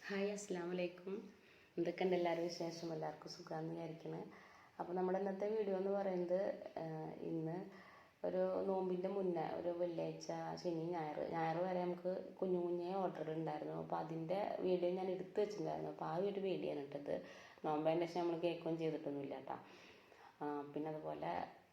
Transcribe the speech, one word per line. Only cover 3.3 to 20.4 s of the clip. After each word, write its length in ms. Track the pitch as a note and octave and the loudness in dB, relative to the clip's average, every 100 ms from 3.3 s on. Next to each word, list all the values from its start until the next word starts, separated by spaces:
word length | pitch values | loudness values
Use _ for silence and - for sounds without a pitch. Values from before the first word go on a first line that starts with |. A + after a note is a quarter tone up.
| - | -12
സുഖാന്ന് 340 | F3 D#3+ D#3+ | -6 -4 -4
വിചാരിക്കണ്. 440 | E3 E3 D#3+ D#3 D#3+ G3+ - - - - - | -4 -6 -6 -6 -6 -8 -12 -18 -20 -20 -8
അപ്പോൾ 140 | E3+ F3+ | -4 2
നമ്മുടെ 200 | F#3 F#3+ | 2 2
ഇന്നത്തെ 260 | G3 F#3+ G#3 | 2 0 0
വീഡിയോ 220 | A3 G3+ F#3+ | 2 2 2
എന്ന് 120 | G3 G3 | 4 2
പറയുന്നത്, 420 | G3 F3+ F3 F3+ G3+ - - - | 2 2 4 4 2 0 -4 -6
ഏഹ്, 300 | E3 D#3+ D#3 - E3+ | -4 -4 -6 -4 -2
ഇന്ന് 240 | E3 D#3+ F3 G3 F#3+ - - - - F3+ | 0 0 -2 -6 -12 -18 -20 -20 -4 0
ഒരു 160 | F3+ F#3 F#3 F#3+ | 2 2 2 2
നോമ്പിൻ്റെ 420 | F#3+ F#3 F3+ F#3 G3+ | 2 2 2 2 2
മുന്നേ 280 | F#3 E3+ D#3 E3 | 2 2 2 0
ഒരു 120 | E3+ E3+ | 0 2
വെള്ളിയാഴ്ച, 480 | F3 E3 E3 D#3+ - E3 E3 E3 | 0 0 -2 -4 -4 -4 -4 -2
ശനി, 200 | F3+ E3 D#3+ | 0 0 0
ഞായർ, 240 | F3 D3+ D3 - | 0 0 0 0
ഞായർ 240 | E3 D#3+ D#3+ F3+ | 2 2 4 2
വരെ 140 | F3+ | 2
നമുക്ക് 280 | F3+ F3+ F3+ F#3+ - - | 2 0 0 -2 -4 -2
കുഞ്ഞു 180 | F#3+ F3+ | 2 4
കുഞ്ഞേ 260 | F3 F3 F3 G3 | 4 0 0 2
ഓർഡറുകൾ 300 | F#3 E3 D#3 D#3+ | 2 0 -2 0
ഉണ്ടായിരുന്നു. 360 | D#3+ D3+ D3+ D#3+ | 0 -2 -2 -4
അപ്പോൾ 160 | D#3+ E3+ | -2 -2
അതിൻ്റെ 380 | D#3+ E3 D#3+ F#3 G#3 - F#3 | -2 -4 0 0 2 2 4
വീഡിയോ 240 | F3+ F3 F3+ | 4 4 2
ഞാൻ 100 | F#3+ | 0
എടുത്ത് 240 | F3+ F#3 - | -2 -2 2
വെച്ചിട്ടുണ്ടായിരുന്നു. 500 | G#3 - D#3 D#3 D#3 | 2 2 -2 0 -2
അപ്പോൾ 140 | D#3 D#3+ | -4 -2
ആ 40 | D#3+ G3 | 2 2
ഒരു 120 | G3 F#3+ | 2 0
വീഡിയോ 260 | D#3+ D3+ | 2 0
ആണ് 100 | D3 C#3 | -2 -4
ഇട്ടത്. 280 | D3 C#3+ - - - - - | -6 -2 -2 -2 -14 -18 -4
നോമ്പായതിന് 440 | D#3+ D3+ D#3 E3 E3+ | 0 4 4 4 2
ശേഷം 140 | F3+ | 2
നമ്മൾ 160 | F3 E3+ E3+ | 2 2 2
കേക്കൊന്നും 340 | E3 E3+ E3 | 0 0 2
ചെയ്തിട്ടൊന്നുമില്ല 560 | D#3+ D3+ D3+ C#3+ C#3 C3+ C3 | 2 0 -2 -4 -4 -6 -6
ട്ടോ. 80 | B2+ B2 - - - - - - - | -8 -8 -18 -20 -20 -20 -20 -20 -6